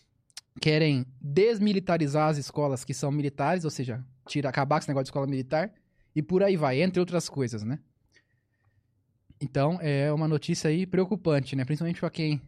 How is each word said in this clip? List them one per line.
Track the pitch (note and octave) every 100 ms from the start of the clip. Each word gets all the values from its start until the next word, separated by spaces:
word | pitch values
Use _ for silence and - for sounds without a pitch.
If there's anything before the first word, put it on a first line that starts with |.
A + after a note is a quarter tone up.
| _ _ _ - - -
querem | D#3 D3+ D#3 C#3 B2+ -
desmilitarizar | D3 C#3+ A3 A3+ G#3 G3 F#3 E3+ D3 D3+ D3+
as | D3+
escolas | C3 - D3 C3
que | -
são | C3+ D3
militares, | D3 C#3+ C#3 C#3+ F#3
ou | D#3+
seja, | - B2 A#2 - - -
tira, | D3 C#3+
acabar | C#3+ C#3 D3+
com |
esse | -
negócio | C#3
de | C3
escola | C#3+ C#3
militar, | C3+ C3 D#3 F#3+ - _ _ _ D#3
e |
por | D3+ F#3
aí | G3 F#3+
vai, | D3 B2+
entre | F#3 F#3
outras | F#3 F3 -
coisas, | - A#2+ G#2+
né? | G#2+ D3+ - _ _ _ _ _ _ _ _ _ _ _ _ _ _ -
Então, | C#3+ C#3+ C#3 F3+
é | D#3 C#3 C#3+
uma | D3+ D#3
notícia | D3+ - E3+ D#3+
aí | D#3+ F#3
preocupante, | F3+ F#3 G3+ E3+ C#3+ C3 C3+
né? |
Principalmente | C3 D3+ E3 E3+
pra | E3+
quem | - D#3 D3